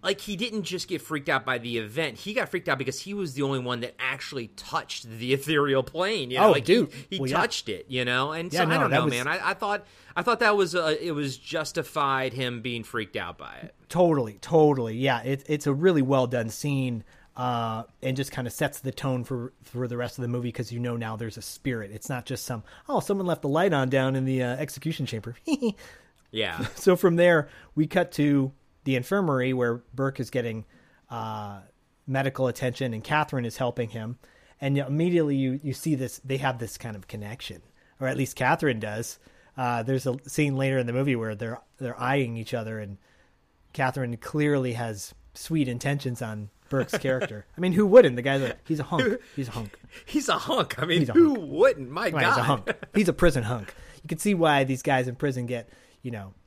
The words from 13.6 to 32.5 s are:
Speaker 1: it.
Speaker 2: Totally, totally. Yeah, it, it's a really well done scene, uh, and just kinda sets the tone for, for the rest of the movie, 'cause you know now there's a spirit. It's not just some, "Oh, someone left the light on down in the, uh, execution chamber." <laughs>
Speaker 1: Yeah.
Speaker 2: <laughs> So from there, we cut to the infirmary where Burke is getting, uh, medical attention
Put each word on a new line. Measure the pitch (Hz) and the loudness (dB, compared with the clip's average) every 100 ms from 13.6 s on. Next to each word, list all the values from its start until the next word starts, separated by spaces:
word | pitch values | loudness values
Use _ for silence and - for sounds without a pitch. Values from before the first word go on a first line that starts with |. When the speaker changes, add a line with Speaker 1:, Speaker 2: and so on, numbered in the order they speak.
Speaker 1:
it. | - - _ | -16 -20 _
Speaker 2:
Totally, | 170 180 151 113 101 | 4 6 6 0 -6
totally. | - 165 151 135 117 110 | 2 6 6 6 0 0
Yeah, | 135 123 | 0 0
it, | 120 135 - | 0 -4 -2
it's | 151 143 | -2 0
a | |
really | 139 180 165 | 2 4 4
well | 131 139 123 | 4 4 4
done | 123 113 | 0 -2
scene, | - 147 139 131 117 - - - - | -4 -2 0 0 -4 -8 -20 -20 -6
uh, | 127 120 113 110 117 _ | -2 -2 -2 -4 -8 _
and | 131 131 | -4 -2
just | 131 | -4
kinda | - 123 | -4 -6
sets | - 143 - | -2 -4 -2
the | 135 | -8
tone | - 139 127 | -4 -2 -2
for, | 117 127 123 _ | -2 -6 -6 _
for | - 120 127 | -12 -6 -4
the | 120 | -4
rest | 120 - | -6 -4
of | |
the | 120 | -4
movie, | 123 120 | -2 -4
'cause | 113 120 | -6 -6
you | 120 | -4
know | 120 117 | -4 -4
now | 110 110 | -6 -6
there's | 117 104 | -8 -10
a | |
spirit. | - - 143 120 101 | -14 -8 -4 -4 -6
It's | 107 - | -12 -8
not | - - | -8 -6
just | 127 - | -8 -6
some, | 120 - - - | -8 -10 -20 -2
"Oh, | 262 | -2
someone | 147 196 180 | 0 0 0
left | 160 | 0
the | 147 | 0
light | 143 196 | 2 4
on | 151 131 | 4 2
down | 135 131 135 | 2 2 2
in | |
the, | 131 131 | 0 0
uh, | 123 127 | 0 -2
execution | 147 - 160 165 | -6 -6 -6 -4
chamber." | 127 110 113 117 - | -4 -6 -8 -12 -2
<laughs> | 294 233 202 - - _ _ _ | 0 0 -4 -14 -20 _ _ _
Speaker 1:
Yeah. | 110 104 82 - | -2 -2 -2 -6
Speaker 2:
<laughs> | - | 0
So | - 180 | 4 6
from | 190 170 | 6 6
there, | 175 170 143 - - | 6 6 2 -8 -10
we | - 156 | 0 2
cut | 185 175 | 2 0
to | - 147 143 135 - _ _ | 2 4 4 2 -4 _ _
the | - 131 | -2 -2
infirmary | 123 202 180 135 127 | 0 0 2 2 0
where | 127 120 120 - | 2 0 -2 -6
Burke | 131 135 131 | -4 -2 -2
is | 123 | -4
getting, | 123 120 110 107 _ _ _ _ | -2 -4 -6 -10 _ _ _ _
uh, | 120 110 110 208 202 196 _ _ _ - | -8 -6 -8 -8 -12 -18 _ _ _ -6
medical | 135 139 135 | -2 -2 0
attention | 131 | -2